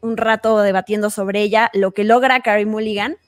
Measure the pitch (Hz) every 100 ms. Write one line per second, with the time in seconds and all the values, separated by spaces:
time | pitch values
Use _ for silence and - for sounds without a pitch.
0 | 226 226 220 220 220 220 202 190 185 208
1 | 208 208 196 202 208 220 233 196 190 190
2 | 208 233 262 254 233 214 208 214 220 202
3 | 220 359